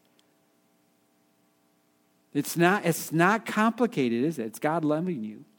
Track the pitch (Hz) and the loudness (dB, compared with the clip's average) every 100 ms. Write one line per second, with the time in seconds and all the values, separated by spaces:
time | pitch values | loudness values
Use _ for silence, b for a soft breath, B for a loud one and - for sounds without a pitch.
0 | _ _ _ _ _ _ _ _ _ _ | _ _ _ _ _ _ _ _ _ _
1 | _ _ _ _ _ _ _ _ _ _ | _ _ _ _ _ _ _ _ _ _
2 | _ _ _ 147 143 160 170 180 165 156 | _ _ _ -4 -2 2 2 4 0 -2
3 | - 160 175 220 - - 220 226 240 - | -2 2 4 2 0 0 2 2 0 0
4 | 123 117 143 156 113 - 151 165 151 151 | 0 0 0 -2 -8 -4 -2 0 0 -2
5 | 185 156 107 107 147 | -2 -6 -8 -12 -18